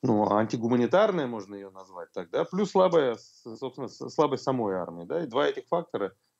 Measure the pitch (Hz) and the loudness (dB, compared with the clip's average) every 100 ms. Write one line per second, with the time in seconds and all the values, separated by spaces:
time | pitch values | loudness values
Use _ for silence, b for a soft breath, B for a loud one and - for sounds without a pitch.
0 | 131 107 101 104 110 120 113 123 120 180 | 2 2 4 4 2 0 2 2 4 6
1 | 220 185 131 117 95 101 98 95 95 90 | 4 2 -2 -6 -10 -14 -14 -18 -18 -16
2 | 85 - 87 131 170 180 202 196 185 170 | -12 -12 -6 -4 -2 -2 0 4 4 4
3 | 135 113 - _ 120 110 135 - 117 - | 2 -2 -10 _ -16 -10 -10 -10 -12 -10
4 | 131 - 147 131 - 127 107 92 82 85 | -8 0 2 2 -2 0 0 -2 -4 -10
5 | 85 170 170 123 147 - - 170 165 104 | -6 -4 -2 0 0 -2 -4 -4 -4 -6
6 | 98 _ _ | -6 _ _